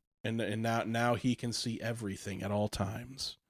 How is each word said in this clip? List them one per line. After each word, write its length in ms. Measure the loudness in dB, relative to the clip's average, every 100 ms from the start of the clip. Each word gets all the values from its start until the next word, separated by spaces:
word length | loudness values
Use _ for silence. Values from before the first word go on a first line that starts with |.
| _ _
And, 160 | -4 -2
and 220 | 0 0
now, 220 | 2 2
now 300 | 2 2 4
he 200 | 4 4
can 180 | 2 0
see 260 | -2 -2 -2
everything 600 | -4 -4 -4 -4 -6 -4
at 80 | 0
all 180 | 2 2
times. 680 | 2 -2 -2 -8 -8 -8 -8 _